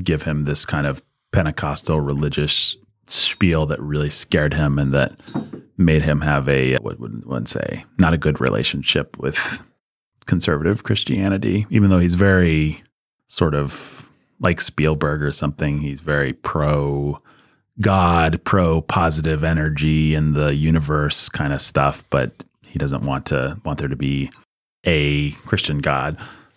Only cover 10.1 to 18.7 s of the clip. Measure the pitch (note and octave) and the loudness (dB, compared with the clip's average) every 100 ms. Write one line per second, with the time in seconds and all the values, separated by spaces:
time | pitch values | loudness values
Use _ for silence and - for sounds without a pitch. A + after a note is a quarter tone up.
10.1 | _ - F2+ - D2+ D#2+ G#2 - G#2 - | _ 0 0 2 0 0 0 -2 -2 0
11.1 | A#2+ G2 F#2+ G#2 G2 G#2+ A#2 G2+ F2+ F2 | 0 0 0 0 0 2 2 4 4 4
12.1 | F2 G2 F#2+ E2+ D#2 D#2 D#2 _ _ _ | 4 4 4 4 2 0 -4 _ _ _
13.1 | _ - - E2 D2 C#2+ - - - - | _ -10 -2 0 0 -2 -6 -10 -16 -20
14.1 | _ _ - F#2 E2 - - D#2 D2+ D2+ | _ _ -2 -2 0 -2 0 0 0 -2
15.1 | D2+ D2 C#2+ D2+ C#2+ D2+ D2 D2 C#2 D#2+ | -2 -4 -4 -4 -4 -4 -4 -6 -8 -4
16.1 | D2 C#2 B1+ - D#2+ D2 D2 C#2+ C#2+ C#2+ | -2 -2 -4 -4 -2 0 0 -2 -2 -4
17.1 | C#2+ _ _ _ _ _ - G#2 F#2+ F2 | -6 _ _ _ _ _ -2 2 4 4
18.1 | E2+ D#2+ E2+ - G2 F2 | 4 2 0 0 2 4